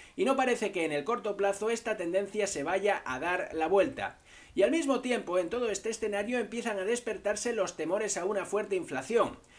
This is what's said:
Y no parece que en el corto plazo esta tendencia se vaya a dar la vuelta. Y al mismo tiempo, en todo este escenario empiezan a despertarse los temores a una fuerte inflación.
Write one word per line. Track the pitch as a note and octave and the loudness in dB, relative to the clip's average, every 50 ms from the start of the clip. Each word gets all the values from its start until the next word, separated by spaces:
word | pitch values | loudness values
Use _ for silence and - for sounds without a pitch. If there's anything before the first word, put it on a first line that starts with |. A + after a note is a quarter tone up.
| - - - | -20 -12 -2
Y | - F#3+ | 0 2
no | B3+ C4 | 2 4
parece | C4+ B3 B3 A#3 - A3 G3 | 4 4 2 2 0 0 -2
que | - F3+ D#3+ | 0 0 0
en | D#3 | 0
el | D3 D3 | 0 -2
corto | C#3 G#3+ A#3+ G#3 G3 G#3 G3 | 0 -2 -2 -2 -2 -4 -2
plazo | G3 G3 G3+ G3 - G#3+ A3 | 0 0 0 0 0 0 -2
esta | A#3 A3+ - A3+ G#3+ | -2 -2 -2 -4 -4
tendencia | G3 F3+ E3+ F3 G3 G3+ G3 - G#3 G3+ | -2 -2 0 0 0 0 0 -2 -2 -2
se | G3 - D3+ | 0 0 -2
vaya | C#3 D#3+ F#3 G3 G3 G#3 F#3+ - - | -2 0 0 2 2 2 2 2 -2
a | - C3 C3 | -4 -4 -2
dar | D3+ F3 F3+ F3 - - - | 0 0 0 -2 -2 -4 -2
la | D#3+ D#3+ | 0 2
vuelta. | E3 F#3+ G3 F3+ C3+ A#2 G2+ G2+ F#2+ - - - - - - - - - | 4 6 6 4 4 2 -4 -6 -6 -6 -10 -20 -20 -20 -20 -18 -6 2
Y | - | 2
al | F#3+ A#3+ | 4 4
mismo | D4+ E4 C#4+ C4+ C4 A#3+ | 4 2 2 2 0 0
tiempo, | - B3+ A#3+ G#3+ - F3 F3 | 2 0 0 0 0 0 0
en | F#3 F3 E3 | 0 0 0
todo | A#3 B3 B3 A3 | -2 -2 -2 -2
este | G3 - - A3 | -2 -2 -4 -4
escenario | A3 - A3+ G#3 G3+ G3+ G#3 A#3 B3 B3 | -4 -2 -2 -2 0 0 -2 0 -2 -2
empiezan | G#3+ F#3+ A3 A#3+ A3 A#3 G#3 G3 | -2 -2 -4 -4 -4 -2 -2 -2
a | F#3+ | 0
despertarse | G#3 A#3+ A#3+ - A3+ G#3 F#3 - G3+ G#3+ G#3 - A#3+ | 0 -2 -2 -2 -6 -6 -2 -2 -2 -2 0 -2 -2
los | A#3 G#3+ F#3 - - | 0 0 0 -2 -2
temores | - D#3 D#3+ F#3 G#3+ A3 G3 - F#3 | -4 -2 0 0 0 0 -2 -2 -2
a | F3 | -2
una | G3 - - - | 0 0 -2 -2
fuerte | - F#3+ G#3 G#3 G3 G3 | -2 -2 -2 0 0 -2
inflación. | F3+ D#3 - C#3 C3 - - A#3 A3+ E3+ - - - - - - | -2 -2 -4 -6 -6 -4 2 4 4 4 4 0 -10 -20 -20 -20